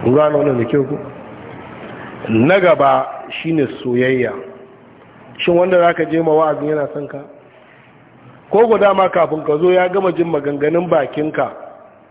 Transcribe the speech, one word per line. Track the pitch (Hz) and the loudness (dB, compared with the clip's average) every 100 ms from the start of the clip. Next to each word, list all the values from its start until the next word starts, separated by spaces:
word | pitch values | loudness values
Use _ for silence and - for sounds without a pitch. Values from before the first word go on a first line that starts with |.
Kun | 113 135 | 4 4
gano | 151 147 | 4 2
wannan | 143 127 | 2 0
da | 117 | 0
kyau | 147 131 | 0 -2
ku? | - - - - - - - - - - - - - - | -4 -10 -16 -18 -18 -18 -18 -18 -18 -18 -16 -16 -14 -2
Na | 110 127 190 | 2 6 6
gaba | 180 147 139 131 135 - - | 6 6 4 4 0 -8 -14
shine | - 160 165 131 - | -10 -2 0 0 -4
soyayya. | 127 120 127 131 117 101 - - - - - - - - - - | -4 0 2 2 0 -4 -14 -18 -20 -20 -20 -20 -20 -20 -20 -6
Shin | - 175 | 0 2
wanda | 180 180 | 4 4
za | 170 | 4
ka | 170 156 | 2 -2
je | 160 | 0
ma | 165 | 2
wa'azin | 156 160 147 147 | 2 2 0 -2
yana | 156 139 | -4 -4
son | 147 139 | -8 -10
ka? | 139 143 - - - - - - - - - - - - | -12 -16 -20 -20 -20 -20 -20 -20 -20 -20 -20 -20 -20 -6
Ko | 196 233 | 0 2
guda | 208 202 | 4 2
ma | 190 185 | 2 0
kafin | 180 160 156 151 | 2 0 -2 -2
ka | 151 | 0
zo | 180 | 2
ya | 180 180 | 2 2
gama | 190 190 | 0 -2
jin | 165 170 | -2 -2
maganganun | 160 143 143 147 170 175 | -2 -4 -2 0 0 0
bakinka, | 165 131 151 151 147 127 - - - - - _ | 0 0 -4 -4 -2 -4 -6 -18 -20 -20 -20 _